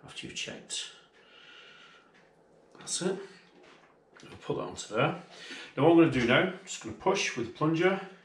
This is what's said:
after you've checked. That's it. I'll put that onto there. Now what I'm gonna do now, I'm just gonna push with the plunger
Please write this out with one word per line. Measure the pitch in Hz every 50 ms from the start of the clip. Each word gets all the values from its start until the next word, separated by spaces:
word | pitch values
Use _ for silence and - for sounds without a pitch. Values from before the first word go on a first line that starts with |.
| -
after | 65 - - -
you've | 60 -
checked. | - - - - - - - - - - - - - - _ _ - - - - - - - - - - - - - - - - - _ _ _ - - _ _ _ _ _ - - - _ - -
That's | - - - -
it. | 175 190 190 - - - - - - - _ - - - - - - _ _ _ _ _ _ - - -
I'll | - -
put | - - -
that | -
onto | - 92 90 - - - 104
there. | 117 139 160 175 - - - - - - - - - - - -
Now | 131 139
what | 165
I'm | 170 165
gonna | 165 135
do | 127 127 117
now, | 117 131 156
I'm | 180 190 - - -
just | - - -
gonna | - 110 -
push | - - 185 196 - - - -
with | 123 113 113
the |
plunger | - - 151 160 165 160 180 185 196 190 - - - -